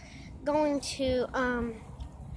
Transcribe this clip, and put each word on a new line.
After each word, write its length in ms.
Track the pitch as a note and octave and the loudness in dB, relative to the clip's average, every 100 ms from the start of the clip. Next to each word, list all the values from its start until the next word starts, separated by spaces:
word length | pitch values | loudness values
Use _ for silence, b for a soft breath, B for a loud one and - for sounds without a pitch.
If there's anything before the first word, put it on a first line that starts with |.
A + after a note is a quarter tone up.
| B B B - | B B B -6
going 380 | - D4 D4+ C#4+ | 2 4 4 4
to, 480 | - - C4 B3+ B3 | 0 0 2 4 2
um, 420 | B3+ B3+ B3 A#3 A3 - - - - - | 2 2 2 0 -4 -10 -10 -10 -10 -10